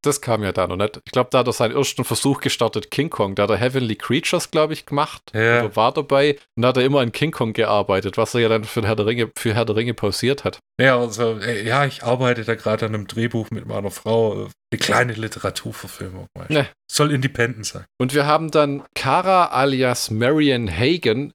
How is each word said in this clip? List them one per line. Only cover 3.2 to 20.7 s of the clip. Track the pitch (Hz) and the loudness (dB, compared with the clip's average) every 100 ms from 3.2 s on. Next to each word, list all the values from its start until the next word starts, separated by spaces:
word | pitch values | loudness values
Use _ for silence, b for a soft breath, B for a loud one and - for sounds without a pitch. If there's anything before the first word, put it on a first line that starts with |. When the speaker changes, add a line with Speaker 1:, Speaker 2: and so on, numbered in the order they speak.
| 98 | -2
Speaker 1:
Da | 98 | 0
hat | 101 | 0
er | 98 | 2
Heavenly | 123 131 120 | 2 0 -2
Creatures, | 107 - 139 - 175 - | -4 -2 -2 0 -2 0
glaub | 160 151 | 0 0
ich, | 156 | -2
gemacht. | - 143 151 - - | -4 -2 -2 -6 -8
Speaker 2:
Ja. | 110 113 120 | 0 4 4
Speaker 1:
Oder | 110 | 2
war | 107 117 | 2 2
dabei. | 156 139 139 147 143 B | 2 2 4 4 0 B
Und | - | 0
da | 123 | 2
hat | 127 | 4
er | |
immer | 131 139 | 4 4
an | 120 | 2
King | - 147 | 0 -2
Kong | - 113 | 0 -2
gearbeitet, | 110 104 104 98 95 95 | 0 2 2 2 0 0
was | 101 110 | -2 0
er | 123 | 2
ja | 113 | 2
dann | 113 | 2
für | 113 120 | 0 -4
Herr | 104 | -2
der | 107 104 | 0 0
Ringe, | 120 113 - | 0 -4 -2
für | 120 | 0
Herr | 110 | 0
der | 110 | 0
Ringe | 107 120 | 0 -2
pausiert | 117 104 101 117 139 | -2 -2 0 -2 0
hat. | 98 - _ - | -4 -6 _ 2
Speaker 2:
Ja, | 131 123 | 4 4
also, | 120 107 117 110 | 0 0 -2 -2
äh, | 107 110 | -4 -4
ja, | 107 131 | -2 0
ich | 139 - | 0 -2
arbeite | 117 123 127 117 | -2 0 0 0
da | 107 | -2
gerade | 110 110 110 | -4 -2 -2
an | 110 | -2
einem | 107 98 | -4 -6
Drehbuch | 113 117 113 107 | -4 -2 -2 -4
mit | 110 | -8
meiner | - 104 98 | -6 -6 -6
Frau. | - - 113 110 101 104 - _ | -6 0 2 2 -2 -8 -14 _
Eine | - | -4
kleine | - 117 123 | 0 2 0
Literaturverfilmung, | 107 110 - 98 - 113 - - - 95 92 92 - | -4 -8 -6 -6 -6 -12 -14 -16 -12 -12 -12 -16 -16
weißt | - | -2
du. | |
Speaker 1:
Ne. | 147 - _ - | -2 -2 _ -6
Speaker 2:
Soll | - 151 | 0 2
independent | 139 131 - 117 107 | 2 -2 0 -2 -2
sein. | 104 98 - _ | -10 -12 -18 _
Speaker 1:
Und | 127 | 0
wir | 143 143 | 2 2
haben | 156 160 | 2 2
dann | 151 143 139 - | 2 2 -2 -8
Kara | - 135 156 185 190 170 | -4 0 2 4 4 4
alias | 127 139 131 127 123 - | 2 2 2 2 0 -2
Marion | 110 120 156 147 123 | 0 2 4 4 2
Hagen | 110 | -2